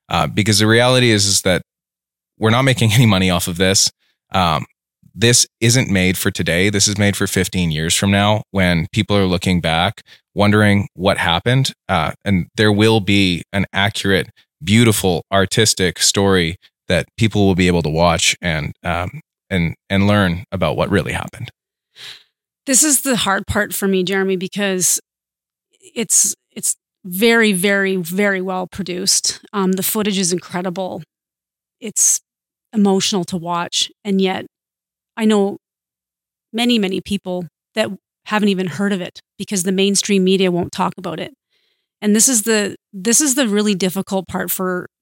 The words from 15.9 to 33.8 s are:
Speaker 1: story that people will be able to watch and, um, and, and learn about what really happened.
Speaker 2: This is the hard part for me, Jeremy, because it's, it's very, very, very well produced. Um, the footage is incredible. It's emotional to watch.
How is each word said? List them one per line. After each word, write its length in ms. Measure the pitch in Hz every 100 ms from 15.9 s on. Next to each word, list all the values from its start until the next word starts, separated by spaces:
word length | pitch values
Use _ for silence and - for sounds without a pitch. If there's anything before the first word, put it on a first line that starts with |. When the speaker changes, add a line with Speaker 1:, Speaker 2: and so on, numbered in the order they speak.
| -
Speaker 1:
story 580 | - - 98 92 82 92 _ _ -
that 200 | 87 - -
people 280 | 110 104 98
will 100 | 90
be 100 | 90
able 160 | 87
to 60 | 76
watch 480 | 80 87 82 - -
and, 320 | 87 78 76 -
um, 360 | 90 85 90 151 - _ _
and, 240 | 95 82 - _
and 160 | 98 101
learn 380 | 104 92 85 -
about 240 | 95 82 64
what 120 | 82
really 240 | 95 58
happened. 380 | - - - 117 - _ _ _ - - - _ _ _ _ -
Speaker 2:
This 180 | 254
is 160 | 311 277
the 160 | 269 233
hard 300 | 202 196 196
part 280 | 214 208
for 140 | - 196
me, 160 | 190
Jeremy, 320 | 180 196 190 185
because 640 | 185 202 202 185 170 - - _ _ _ _ _ _ _ -
it's, 420 | - 220 - - - _
it's 240 | 220 - - _ _
very, 480 | 190 180 233 233 214
very, 440 | 180 202 196 190 190
very 440 | 165 185 202 190
well 260 | 185 185 180
produced. 800 | - 180 180 190 - - - -
Um, 200 | 208 185
the 100 | 190
footage 360 | 185 220 208 190
is 140 | 175
incredible. 720 | 175 - 185 180 180 185 - 156 _ _ _ _ _ _ _
It's 400 | 226 - - - - _ _ _ _
emotional 520 | 220 202 196 - 202
to 120 | 175 180
watch. 540 | 165 170 175 -